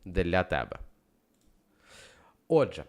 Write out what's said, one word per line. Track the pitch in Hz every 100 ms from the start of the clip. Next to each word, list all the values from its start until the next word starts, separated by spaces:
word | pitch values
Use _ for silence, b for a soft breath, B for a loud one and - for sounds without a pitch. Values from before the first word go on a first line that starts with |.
для | 98 92 87 90
тебе. | 90 71 58 - - - _ _ _ _ _ _ _ B B B B B B B -
Отже, | 165 110 78